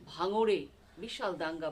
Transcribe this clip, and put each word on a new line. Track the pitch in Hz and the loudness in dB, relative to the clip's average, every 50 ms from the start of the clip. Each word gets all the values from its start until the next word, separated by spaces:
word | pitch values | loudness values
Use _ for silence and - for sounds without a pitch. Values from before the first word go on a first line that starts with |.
| - - | -20 -12
ভাঙড়ে | - - 170 190 202 220 226 214 202 175 - - - - - - - - 185 | -6 -2 0 2 4 4 4 6 4 2 2 -4 -12 -20 -20 -20 -16 -12 -10
বিশাল | 226 - - 254 202 180 151 165 | -8 -6 -2 -2 -2 0 0 -2
দাঙ্গা | 160 165 165 160 156 | -2 -2 -2 -4 -2